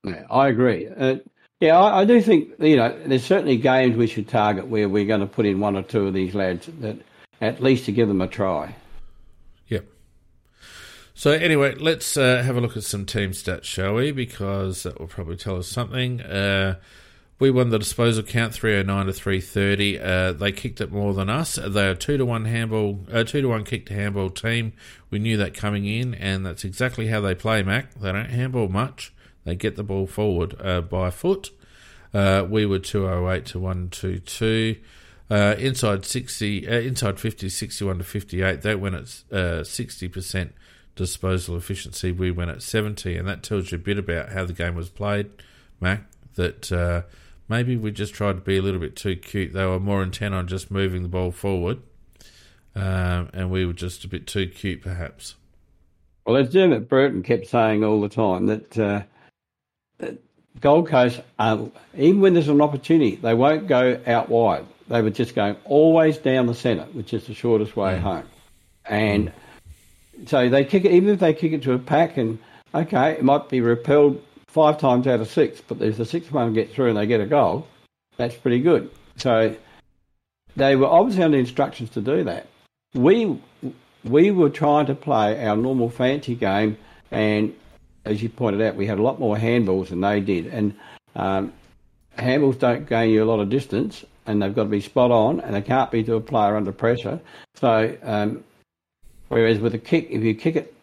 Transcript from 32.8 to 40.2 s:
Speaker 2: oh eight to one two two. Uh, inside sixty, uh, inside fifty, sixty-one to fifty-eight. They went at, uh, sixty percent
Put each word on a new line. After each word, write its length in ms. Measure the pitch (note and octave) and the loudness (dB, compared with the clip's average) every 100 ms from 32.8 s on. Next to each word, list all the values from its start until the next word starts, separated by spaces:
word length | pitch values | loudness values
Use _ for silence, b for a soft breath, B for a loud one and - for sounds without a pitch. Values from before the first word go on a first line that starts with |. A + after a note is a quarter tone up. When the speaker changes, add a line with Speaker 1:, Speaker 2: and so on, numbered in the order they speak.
| F#2+ G#2+ F#2+ | -2 -4 -2
Speaker 2:
oh 240 | F#2 F2+ | -2 -2
eight 140 | F#2 - | -4 -6
to 120 | F#2 | -8
one 280 | F#2 F2+ F2+ | -6 -6 -8
two 300 | - F#2 F2+ | -8 -8 -8
two. 560 | - - A2 A2 A2 A2 b b b b b | -10 -4 -2 0 -2 -4 b b b b b
Uh, 260 | G#2 G#2 G#2+ | 2 2 2
inside 460 | C3+ B2+ A2+ G2 F#2+ | -2 0 0 -2 -4
sixty, 600 | - - - G#2 G2+ - | -8 -8 -6 -4 -4 -2
uh, 60 | A#2 | -2
inside 400 | B2 B2 G#2+ F#2+ | -2 -4 -4 -4
fifty, 260 | - - F#2+ | -6 -6 -10
sixty-one 520 | - G#2 - G2+ F2+ | -8 -10 -6 -6 -6
to 40 | |
fifty-eight. 600 | F2+ G#2 - F2+ F#2+ F2 | -6 -10 -8 -4 -2 -2
They 120 | G#2 G#2 | -4 -2
went 200 | G2 F#2 | -4 -6
at, 380 | - - _ G2+ | -10 -20 _ -4
uh, 280 | F2+ E2+ | -2 -4
sixty 460 | - - B2 - F2+ | -8 -10 -10 -10 -12
percent 440 | F#2+ | -10